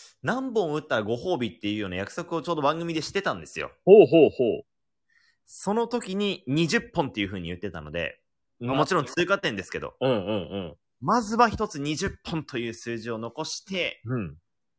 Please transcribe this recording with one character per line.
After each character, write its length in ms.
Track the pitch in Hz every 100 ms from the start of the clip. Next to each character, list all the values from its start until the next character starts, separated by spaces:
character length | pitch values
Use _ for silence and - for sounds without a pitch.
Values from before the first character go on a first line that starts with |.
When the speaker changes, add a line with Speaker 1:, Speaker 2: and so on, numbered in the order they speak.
| - _
Speaker 1:
何 300 | 139 247 262
本 220 | 220 165
打 60 | 151
っ 20 |
た 140 | 147 120
ら 60 |
ご 120 | 104 120
褒 220 | 185 165
美 180 | 113 -
っ 20 |
て 100 | 104
い 40 |
う 20 | 107
よ 100 | 98
う 40 |
な 60 | 90
約 160 | 101
束 220 | - 170 165
を 60 |
ち 60 | 147
ょ 60 |
う 20 | 156
ど 60 |
番 160 | 143 160
組 160 | 170
で 60 | 160
し 120 | 139
て 100 | 202
た 100 | 190
ん 80 | 101
で 60 | 78
す 140 | 80
よ。 100 | 71 - -
Speaker 2:
ほ 160 | 208
う 40 | 160
ほ 200 | 165 120
う 40 |
ほ 140 | - 117 82
う。 80 | - _ _ _ _ _ _ _ -
Speaker 1:
そ 260 | - 196
の 140 | 220 233
時 300 | 240 190 190
に 260 | 202 170 -
二 200 | 147 165
十 140 | 233
本 280 | 233 170 135
っ 40 |
て 80 | 104
い 40 |
う 20 | 98
風 120 | 95
に 60 | 82
言 100 | 82
っ 20 |
て 120 | 101
た 100 | 82
の 100 | 76
で、 280 | 82 76 - _ _ _ -
Speaker 2:
う 60 | 120
ん。 20 |
Speaker 1:
も 140 | 139
ち 80 | 151
ろ 80 | 180
ん 60 | 135
通 180 | 170
過 140 | 175 196
点 160 | 156 101
で 60 |
す 80 | 90
け 80 | 80
ど、 140 | 71 -
Speaker 2:
う 60 | 131
ん 40 |
う 40 |
ん 20 | 113
う 400 | 92 107 82 98 85
ん。 40 | 85 _ _
Speaker 1:
ま 220 | 143 233
ず 140 | 208 226
は 120 | 233
一 200 | - 214
つ 100 | 147
二 160 | 143
十 240 | 151 190 -
本 180 | - 165
と 160 | - 120
い 100 | 117
う 40 |
数 240 | 107 120 117
字 100 | 113
を 60 | 110
残 260 | 117 151
し 200 | 156 -
て、 360 | - 185 139 -
Speaker 2:
う 160 | 110 127
ん。 160 | 85 76 _ _ _